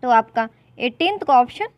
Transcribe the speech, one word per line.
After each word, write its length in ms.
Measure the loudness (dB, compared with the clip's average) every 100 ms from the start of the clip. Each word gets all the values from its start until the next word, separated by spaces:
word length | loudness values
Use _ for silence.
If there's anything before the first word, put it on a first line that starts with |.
तो 80 | 2
आपका 400 | 2 2 -6 -8 _ _ _
एटीन्थ 440 | -8 -4 -4 -4
का 160 | 2 2
ऑप्शन 280 | 2 -4 -12